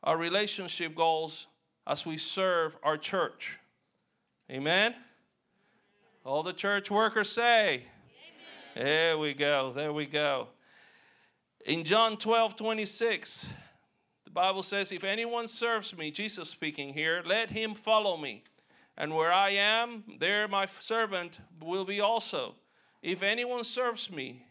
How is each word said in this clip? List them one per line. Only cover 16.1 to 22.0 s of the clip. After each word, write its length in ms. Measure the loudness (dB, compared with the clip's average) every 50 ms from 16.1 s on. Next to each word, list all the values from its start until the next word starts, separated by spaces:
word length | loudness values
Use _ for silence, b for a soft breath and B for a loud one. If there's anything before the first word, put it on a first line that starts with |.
Jesus 380 | -6 -4 -4 -4 -4 -4 -4 -6
speaking 440 | -6 -4 -6 -6 -6 -6 -8 -8 -4
here, 300 | -2 0 0 0 -2 0
"let 260 | 0 0 0 0 -2
him 240 | -4 -4 -4 -4 -6
follow 420 | -6 0 4 4 4 4 2 -2
me. 260 | -2 -4 -8 -8 -10 _ b b b b b b b b b b
And 180 | -6 -4 -2 2
where 180 | 2 4 6 6
I 180 | 6 4 4
am, 540 | 4 4 4 4 4 2 0 -2 -6 -12 -14 -16 -8 -2
there 300 | 0 2 2 2 0 0
my 180 | 0 0 -2
servant 760 | -2 -4 -6 -4 -2 0 0 0 0 -2 -4 -6 -6 -10 -16 -18 -20 -20 -16
will 240 | -8 -4 -4 -4 -2
be 160 | -2 -2 0